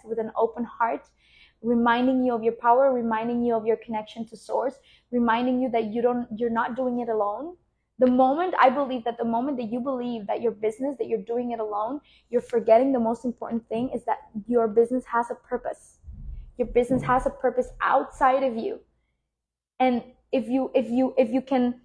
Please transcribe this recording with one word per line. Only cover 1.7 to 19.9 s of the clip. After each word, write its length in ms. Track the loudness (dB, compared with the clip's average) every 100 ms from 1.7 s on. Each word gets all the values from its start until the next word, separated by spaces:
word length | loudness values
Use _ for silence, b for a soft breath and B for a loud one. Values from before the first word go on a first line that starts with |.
| 2 4 4 4 2
you 120 | 2
of 80 | 0
your 100 | 0
power, 400 | 0 4 6 6
reminding 500 | 2 0 -2 -2 -2
you 120 | 0
of 120 | 0 0
your 120 | -2
connection 480 | -2 -8 -8 -12 -12
to 80 | -14
source, 380 | -6 -4 -4 -6 b b -6
reminding 520 | -2 2 2 0 0
you 80 | 0
that 140 | 0
you 180 | -2 0
don't, 260 | 0 0 -6 -4
you're 140 | -2
not 260 | 0 -2 -2
doing 240 | -2 -2
it 80 | -2
alone. 480 | -2 -2 -4 -10 -14 _ _ _ 0
The 80 | 2
moment, 480 | 4 4 2 0 4
I 120 | 4
believe 340 | 4 -2 -4
that 140 | -6 -4
the 60 |
moment 320 | -2 -2 -2 -4
that 120 | -6
you 80 | -6
believe 460 | -4 -4 -4 -6 -6
that 160 | -2
your 100 | -2
business, 440 | -2 -4 -2 -6 -4
that 80 | -4
you're 160 | -4
doing 300 | -4 -4 -4
it 80 | -4
alone, 400 | -6 -4 -4 -6 b b -4
you're 140 | -4
forgetting 500 | 0 -2 6 6 6
the 60 | 2
most 260 | 0 -2
important 420 | -4 -8 -6 -6 -6
thing 220 | -6 -4
is 140 | -6
that 140 | -6 -6 -8 -12 -2
your 220 | 0 2
business 360 | 4 2 2 -2
has 240 | -2 -2
a 60 | -6
purpose. 640 | -8 -8 -6 -10 -14 _ -18 -16 B B B -6
Your 100 | -2
business 340 | 0 2 0
has 220 | 2 0
a 60 | 0
purpose 380 | -2 -2 0 -4 -2
outside 600 | 2 2 0 0 2 4
of 140 | 0 -2
you. 240 | -6 -8 _ _ _ _ _ _ _ _ _ 0
And 220 | 2